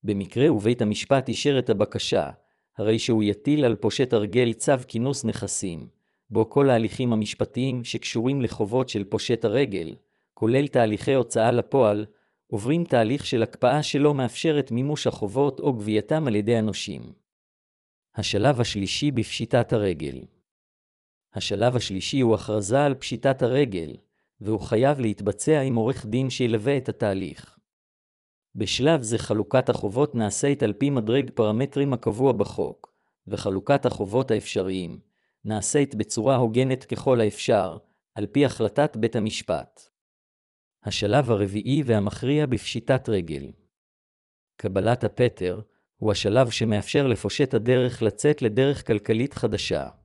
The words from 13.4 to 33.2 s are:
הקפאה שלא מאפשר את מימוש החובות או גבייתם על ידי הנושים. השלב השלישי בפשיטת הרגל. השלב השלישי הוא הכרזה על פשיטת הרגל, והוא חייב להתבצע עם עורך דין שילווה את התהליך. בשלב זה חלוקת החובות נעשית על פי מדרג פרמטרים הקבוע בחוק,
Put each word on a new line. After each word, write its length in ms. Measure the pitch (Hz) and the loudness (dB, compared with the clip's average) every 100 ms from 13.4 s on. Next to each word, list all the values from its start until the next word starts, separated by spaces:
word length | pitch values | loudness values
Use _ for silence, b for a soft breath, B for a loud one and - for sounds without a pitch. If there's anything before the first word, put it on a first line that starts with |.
הקפאה 400 | 110 - 123 143 | -2 2 2 2
שלא 320 | 151 147 143 | 0 2 4
מאפשר 420 | 143 123 - 165 147 | 4 -2 -2 0 0
את 120 | 139 | 0
מימוש 360 | 120 139 139 127 | -2 -2 -2 -2
החובות 540 | - 104 113 143 - | -2 -4 0 0 0
או 120 | 147 | -2
גבייתם 540 | 120 104 107 104 156 147 | -2 0 -2 0 -2 0
על 100 | 104 | 0
ידי 200 | 104 117 | 2 2
הנושים. 560 | 110 98 - 69 58 - _ _ _ _ _ _ _ _ _ | 2 -2 -8 -10 -14 -20 _ _ _ _ _ _ _ _ _
השלב 460 | - 104 104 131 135 | -6 -2 2 2 2
השלישי 500 | 117 107 98 - 147 | 0 -2 -4 -2 -2
בפשיטת 640 | 131 107 - 120 131 120 | 0 -4 -6 0 0 2
הרגל. 480 | 120 101 80 73 65 - _ _ _ _ _ _ _ _ _ _ | 0 0 -2 -6 -10 -16 _ _ _ _ _ _ _ _ _ _
השלב 420 | - - 101 117 127 | -10 -4 0 2 0
השלישי 440 | - 95 - 139 | -2 -6 -4 0
הוא 140 | 120 | 4
הכרזה 500 | 110 - 107 95 131 | 2 2 -2 0 2
על 100 | 143 | 2
פשיטת 480 | 131 - 117 135 131 | 0 -6 -2 0 2
הרגל, 540 | 123 127 131 92 78 - _ _ _ _ | 0 2 0 -2 -8 -12 _ _ _ _
והוא 200 | 104 107 | -4 -4
חייב 400 | - 110 135 147 | 0 2 2 2
להתבצע 600 | 117 101 101 95 - 156 | -2 -2 -4 -2 2 2
עם 140 | 135 | 2
עורך 320 | 117 110 139 107 | 0 0 -2 -4
דין 240 | 117 131 | -2 -2
שילווה 460 | - 123 110 107 143 | -2 0 0 0 -2
את 120 | 131 | -2
התהליך. 680 | 104 107 95 90 - - _ _ _ _ _ _ _ _ _ _ | -4 -2 -2 -6 -10 -20 _ _ _ _ _ _ _ _ _ _
בשלב 480 | - 101 - 135 160 | -8 -4 0 2 2
זה 160 | 113 117 | 0 -4
חלוקת 500 | - 107 104 127 127 | -2 -2 2 2 2
החובות 460 | 117 107 104 147 | -2 -2 0 0
נעשית 480 | 117 107 - 143 139 | 0 -2 0 0 0
על 100 | 113 | 0
פי 180 | 101 139 | 0 0
מדרג 400 | 139 107 127 120 | 0 2 0 0
פרמטרים 640 | - 110 107 135 - 139 | 0 2 2 -2 0 0
הקבוע 400 | 123 - 107 135 | 0 -2 2 2
בחוק, 600 | 101 101 - 78 - - _ _ _ | 2 -2 -2 -6 -6 -20 _ _ _